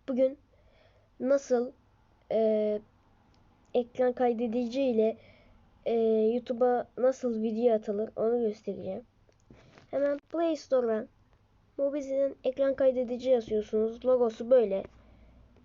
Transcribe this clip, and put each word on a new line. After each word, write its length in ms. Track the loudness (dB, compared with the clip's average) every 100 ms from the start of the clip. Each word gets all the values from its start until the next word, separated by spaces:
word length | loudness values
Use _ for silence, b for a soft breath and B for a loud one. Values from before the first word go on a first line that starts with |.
| -6
Bugün 300 | 0 0 0 _ b b b b b b -6
nasıl, 520 | 0 0 2 -2 -2 -8 _ _ _ _ -4
e, 480 | 2 2 2 0 -2 -8 _ _ _ _ _ _ _ _
ekran 380 | -4 -2 0 -2
kaydedici 720 | 2 0 0 -2 -2 -4 -2
ile, 340 | 0 2 0 -2 b b b b _ _
e, 100 | -4 0 2 2 2
YouTube'a 520 | 0 -2 0 2 2 -2 -2
nasıl 440 | 0 0 -4 -2
video 320 | -4 0 2
atılır 360 | 2 -2 -6 -6 -4
onu 240 | -2 0
göstereceğim. 640 | -2 -4 -8 -10 -8 -10 -12 _ _ _ _ B B B B
Hemen 280 | -4 -2 -4
Play 380 | -6 -2 -2 -2
Store'dan 520 | -2 0 0 -2 -6 _ _ _ _ _ _ -4
Mobizi'nin 600 | -2 -2 -4 -2 -2 -2
ekran 300 | -4 0 0
kaydedici 560 | 2 2 2 -2 -2 2
yazıyorsunuz. 760 | 2 2 -4 -2 0 -2 -2 0
Logosu 440 | 2 2 -2 4
böyle. 340 | 4 4 -2 -6 -16 b b b b b _